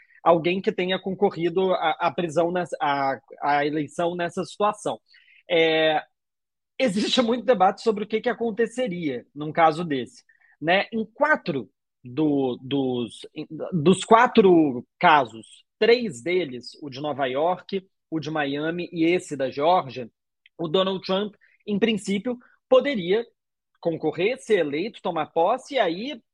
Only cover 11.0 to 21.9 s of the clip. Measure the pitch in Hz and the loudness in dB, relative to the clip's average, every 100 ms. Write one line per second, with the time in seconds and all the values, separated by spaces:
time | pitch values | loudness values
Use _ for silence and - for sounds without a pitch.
11 | 214 - 294 302 - 139 101 _ _ _ | -8 -2 0 0 -2 -6 -8 _ _ _
12 | 123 127 151 143 131 120 131 139 131 123 | -8 -2 0 2 0 -4 -4 -2 0 -2
13 | 110 - - - 147 156 - 180 147 190 | -6 -10 -16 -14 -14 -10 -4 2 4 4
14 | - 226 247 226 190 170 151 120 - _ | 6 6 6 6 8 6 4 -2 -10 _
15 | 175 151 117 113 - - _ _ 220 247 | 6 6 4 -6 -20 -20 _ _ 2 4
16 | 226 120 143 185 151 123 - - 143 135 | 0 -6 -4 -2 -2 -8 -16 -16 -16 -10
17 | 147 135 131 135 170 180 - 190 185 _ | -8 -4 -4 0 0 -2 -6 -8 -8 _
18 | _ 160 156 156 139 143 156 175 175 170 | _ -8 -4 -4 -4 -4 -4 -6 -8 0
19 | 165 180 - 139 131 139 156 180 135 120 | 2 0 -2 -6 -4 0 2 2 0 -10
20 | 113 _ _ _ _ - 165 185 190 190 | -14 _ _ _ _ -10 -4 -2 -2 -4
21 | - 190 208 - _ _ 202 202 233 | -4 -2 -4 -10 _ _ -6 -2 0